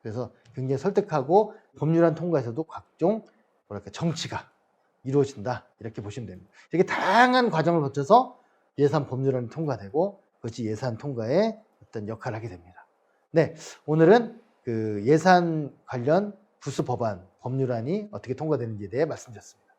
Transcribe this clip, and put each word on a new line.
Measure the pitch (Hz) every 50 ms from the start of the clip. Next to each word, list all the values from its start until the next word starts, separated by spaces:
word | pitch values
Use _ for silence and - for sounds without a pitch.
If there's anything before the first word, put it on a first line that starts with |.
그래서 | _ 117 104 123 123 - _ _ _ _ _
굉장히 | 131 127 131 135 131
설득하고 | - 190 190 208 196 - 156 147 123 135 175 208 214 208 - - _ _ _ -
법률안 | 147 156 165 165 165 165 156
통과에서도 | 156 165 180 165 143 117 120 117 147 160
각종 | _ - - - _ _ _ 156 185 220 220 202 - _ _ _ _ _ _ _ _
뭐랄까 | 202 101 - -
정치가 | - - 160 170 156 165 - 123 107 95 - _ _ _ _ _ _ _ _ _ _ _ _
이루어진다, | 131 135 143 135 135 - 107 98 120 123 110 _ _ _ _
이렇게 | 110 113 110 -
보시면 | 101 101 - 135 113 92
됩니다. | 92 92 - _ _ - - _
되게 | - 165 185
다양한 | - - - - 185 196 226 247 254 254 254 240 220
과정을 | 160 160 147 170 170 165
거쳐서 | 143 135 - 143 139 - 214 247 262 254 - _ _ _ _ _ _ _ _ -
예산 | 143 139 156 156 135
법률안이 | 113 131 127 135 135 127 127 120 113
통과되고 | - 151 165 147 127 101 101 98 98 151 185 202 196 _ _ _ _
그것이 | _ - 117 110 - 117
예산 | 107 107 107 135 127 113
통과에 | 110 - 147 135 117 110 117 139 180 220 226 214 214 _ _ _ _
어떤 | - _ - 117 104 104
역할을 | 110 - - 127 110
하게 | 110 110 110
됩니다. | 92 87 85 90 _ - - _ _ _ _ _ _ _ _ _
네, | - 165 147 - - - - - - - _
오늘은 | 147 151 160 165 170 214 240 226 - - - _ _ _ _ _
그 | 127 117 110 110 110 107 101 101
예산 | 120 151 160 160 185 180 180 175 165 160 156 147 131 - _ _
관련 | - - 120 117 135 160 185 208 208 202 _ _ _ _ _
부수 | - 143 123 - -
법안, | 127 123 - 123 110 101 90 90 _ _ _
법률안이 | - 123 127 135 135 120 123 117 110 139 180 214 208 208
어떻게 | - 101 - 117 127
통과되는지에 | - 151 156 151 120 120 113 110 101 104 95
대해 | 104 127 160
말씀드렸습니다. | 151 123 - - - 110 - - - _ _ _ _ _